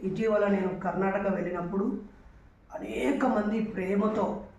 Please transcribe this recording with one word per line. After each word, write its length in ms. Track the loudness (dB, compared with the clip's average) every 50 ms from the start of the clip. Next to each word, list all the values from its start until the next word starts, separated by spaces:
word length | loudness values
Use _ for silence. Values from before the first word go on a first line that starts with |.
ఇటీవల 440 | -6 -4 -2 0 2 2 4 4 4 4
నేను 320 | 4 2 2 0 -2 -4
కర్ణాటక 540 | -4 -2 0 0 0 0 0 0 0 0 0
వెళ్ళినప్పుడు 800 | 0 -2 -4 -4 -4 -4 -2 0 0 0 0 -2 -4 -6 -12 -18 -20 -20 -20 -20 -20 -20 -20 -20 -20 -18 -16 -12
అనేక 520 | -10 -8 -6 -4 0 0 0 2 2 2
మంది 380 | 2 2 2 2 0 0 0 -2
ప్రేమతో 800 | -2 -4 -4 -2 0 2 2 2 2 2 0 0 0 -2 -4 -8 -12 -18